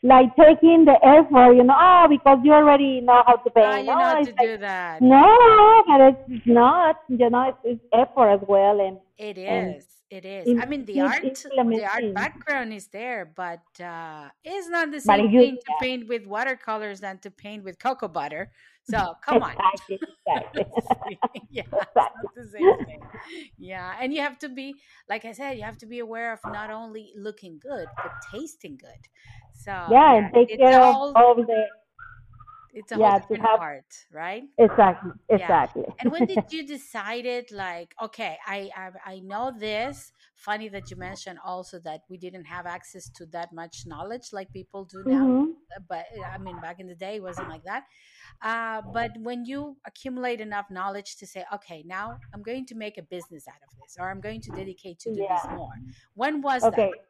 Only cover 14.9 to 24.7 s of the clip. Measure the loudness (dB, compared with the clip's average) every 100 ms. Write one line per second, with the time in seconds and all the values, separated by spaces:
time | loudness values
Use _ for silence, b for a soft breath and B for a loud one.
14.9 | -6 -2 0 2 2 2 0 -10 -8 -8
15.9 | -10 -10 -12 -10 -10 -8 -10 -12 -12 -12
16.9 | -16 -18 -18 -20 _ -20 -20 -20 -12 -10
17.9 | -10 -10 -10 -12 -12 -16 _ _ _ -10
18.9 | -8 -8 -10 -2 -2 -2 -4 -4 -4 -14
19.9 | -14 -14 _ -8 -8 -8 -12 -8 -8 -6
20.9 | -8 -8 -10 -10 -12 _ -16 -10 -8 -4
21.9 | -4 -4 -8 -18 -18 -20 -2 0 0 -6
22.9 | -18 -20 B -20 -20 -20 _ -20 -16 -16
23.9 | -10 -10 -8 -8 -10 -18 -16 -18